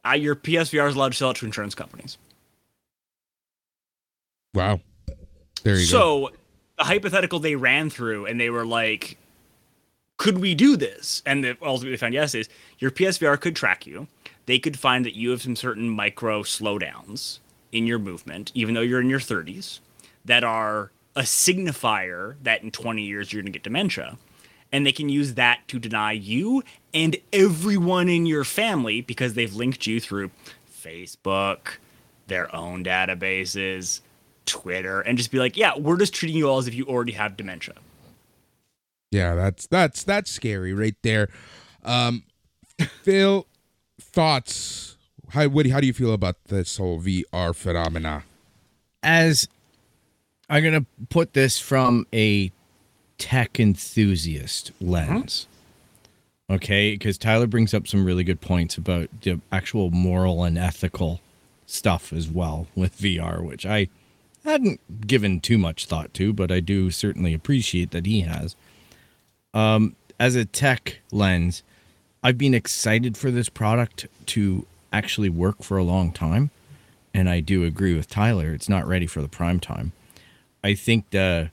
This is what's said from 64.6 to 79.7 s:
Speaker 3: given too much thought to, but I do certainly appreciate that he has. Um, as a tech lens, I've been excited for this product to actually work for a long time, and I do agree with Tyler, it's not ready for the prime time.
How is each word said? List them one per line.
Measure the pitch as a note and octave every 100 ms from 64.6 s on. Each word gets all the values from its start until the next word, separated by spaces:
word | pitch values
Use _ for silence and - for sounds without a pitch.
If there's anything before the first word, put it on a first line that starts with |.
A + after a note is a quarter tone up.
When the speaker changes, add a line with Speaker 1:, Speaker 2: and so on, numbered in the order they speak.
| A3+ - - G#2 G#2+
Speaker 3:
given | B2+ G2+ F2+
too | - A#2
much | E2+ D#2+ -
thought | D#2+ D#2
to, | - G2
but | G2+ F2+
I | F#2
do | E2+ G2 F#2
certainly | E2 G#2 - F2
appreciate | D#2+ - C#3 A2 F2+ F2
that | F2
he | F2+ A2
has. | E2 D#2+ D#2+ - _ _ _ _ _ _ _ _ _
Um, | G#2+ A2 A2 A2 - _ -
as | B2
a | B2
tech | G#2+ - C#3 B2 - - _
lens, | G#2 G2 F2+ E2+ F2 _ _ _ _ _ _
I've | B2+ B2
been | C#3
excited | A#2+ - - A2+ A2 B2 G#2+
for | C3+
this | B2 A2+
product | - G#2+ A#2 A#2+ - - _ -
to | A2+ G2+ F#2 - _ _
actually | G2+ - - G2+
work | E2 F2+ -
for | - G2
a |
long | F2+ F#2 F2
time, | - D#2 G2+ C#3+ _ _ - _ _ _
and | - F#2
I | F2
do | D2+ G2
agree | E2 E2 G2 E2
with | -
Tyler, | - A2 G#2 D#2+
it's | D2+ -
not | G2 -
ready | F2+ E2+
for | D#2+
the | C#2+
prime | - E2+ F2+
time. | -